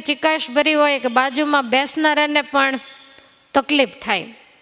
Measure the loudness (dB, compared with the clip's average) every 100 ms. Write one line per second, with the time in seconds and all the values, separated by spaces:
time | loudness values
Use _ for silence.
0 | -2 -2 0 -2 -2 0 2 2 2 0
1 | 0 0 0 0 0 0 2 0 0 0
2 | 2 2 2 0 0 0 0 -2 -10 -20
3 | -20 -20 -20 _ _ -2 0 0 0 -2
4 | -4 -4 -6 -16 -20 _